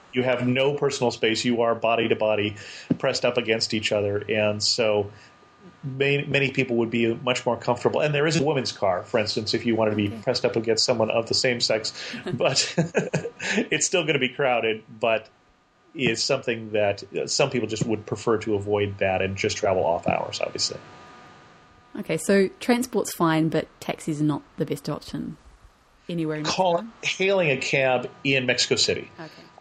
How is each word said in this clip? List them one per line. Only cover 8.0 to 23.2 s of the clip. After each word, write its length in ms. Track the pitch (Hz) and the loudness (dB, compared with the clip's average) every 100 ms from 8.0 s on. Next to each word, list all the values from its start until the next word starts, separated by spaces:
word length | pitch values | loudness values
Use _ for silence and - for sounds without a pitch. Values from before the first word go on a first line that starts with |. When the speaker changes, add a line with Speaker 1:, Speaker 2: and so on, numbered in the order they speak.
Speaker 1:
And 140 | 151 | 2
there 120 | 147 151 | 2 2
is 100 | 156 | 2
a 80 | |
woman's 280 | 147 143 113 | 2 0 -2
car, 300 | - 101 90 | -2 0 0
for 160 | - 117 | 0 0
instance, 360 | 104 - 107 | 0 -2 -2
if 100 | 117 | -2
you 100 | 120 | 0
wanted 180 | 110 110 | 2 2
to 40 | 107 | 2
be 120 | 104 | 0
Speaker 2:
Okay. 100 | 104 | -2
Speaker 1:
pressed 260 | - 120 | -2 0
up 120 | 120 117 | 0 0
against 280 | 110 110 | 0 2
someone 260 | - 117 110 | 2 2 2
of 160 | 117 117 | 0 0
the 80 | |
same 260 | - 131 120 | 0 0 0
sex. 340 | - 110 110 - - | 0 0 -2 -10 -12
Speaker 2:
<laughs> 180 | 226 190 | -10 -8
Speaker 1:
But 400 | 143 165 139 - | -2 0 0 0
<laughs> 20 | - 160 180 - 151 - - - 196 - | 0 0 -2 -2 -4 -6 -8 -4 -2 0
it's 160 | 170 - | 0 0
still 180 | 180 | 0
gonna 140 | 156 147 | 2 0
be 100 | 127 | 0
crowded, 540 | 127 139 123 113 110 - 113 | 0 0 2 0 -2 -6 -4
but 280 | 117 110 - _ _ _ _ _ _ | 0 0 -2 _ _ _ _ _ _
it's 280 | - 123 113 | -2 0 0
something 500 | - 135 123 113 110 | 0 -2 -2 -4 -2
that, 300 | 107 104 101 - 82 | 0 2 0 -6 -6
uh, 100 | 67 | -2
some 220 | - 139 | 0 0
people 200 | 127 107 | 0 -4
just 180 | 107 120 | -2 -2
would 180 | 107 | -2
prefer 320 | - 113 - 110 | -4 -4 0 0
to 180 | 110 104 | 0 -2
avoid 420 | 101 104 101 101 | 0 0 0 0
that 240 | 98 92 | 0 0
and 140 | 95 98 | -2 -2
just 200 | 107 - | -2 0
travel 280 | 104 92 | 0 2
off 220 | 73 85 - | 2 0 0
hours, 340 | 50 50 - | -2 -2 -4
obviously. 340 | - - - - - - - - - - - - - - - - | -6 -4 -6 -6 -14 -20 -20 -20 -20 -20 -20 -20 -20 -20 -14 -10
Speaker 2:
Okay, 200 | - 160 | -6 -4
so 300 | - 196 190 - | 2 4 4 0
transport's 520 | - 240 247 208 196 | 0 0 0 -2 -4
fine, 340 | - | 0